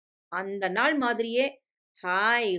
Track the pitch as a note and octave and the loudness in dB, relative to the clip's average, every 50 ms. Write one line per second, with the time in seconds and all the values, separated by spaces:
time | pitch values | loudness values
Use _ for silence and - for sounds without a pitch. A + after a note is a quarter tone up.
0 | _ _ _ _ _ _ E3+ F#3 G3 G3 G3+ G3 F#3+ F3+ F#3 A3 B3+ D4+ D#4 C#4+ | _ _ _ _ _ _ -8 -6 -6 -6 -4 -4 -2 0 2 2 2 2 2 2
1 | B3+ A#3+ A3+ G#3+ A3+ A3+ A#3 B3 C4+ C#4+ - - _ _ _ _ _ _ _ _ | 0 0 0 -2 -2 -2 0 0 0 0 -4 -10 _ _ _ _ _ _ _ _
2 | - F3+ F#3 F#3+ G#3 A3+ A#3+ A#3+ A#3 G3+ F3+ | -4 -2 0 2 2 2 2 2 2 0 -2